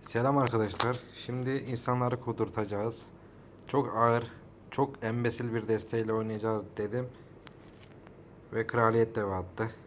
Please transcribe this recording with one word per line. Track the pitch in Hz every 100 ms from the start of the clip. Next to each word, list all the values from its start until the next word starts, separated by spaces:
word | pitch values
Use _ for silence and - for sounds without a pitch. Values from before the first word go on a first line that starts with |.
| -
Selam | 113 127 143
arkadaşlar. | 127 113 107 90 117 127 - - -
Şimdi | 127 127
insanları | 135 - 123 - 123 123 120
kudurtacağız. | - 113 107 - 104 101 110 117 - - - - - - -
Çok | 127 120 110
ağır, | 117 120 117 - - - -
çok | - 139 -
embesil | 113 117 120 113 123
bir | 113 107
desteğiyle | 110 - 117 110
oynayacağız | 110 110 110 113 110 95 -
dedim. | 104 117 127 - - - - - - - - - - - - - -
Ve | - 110
kraliyet | 117 113 113 110 113
devi | 104
attı. | 95 90 - 110 -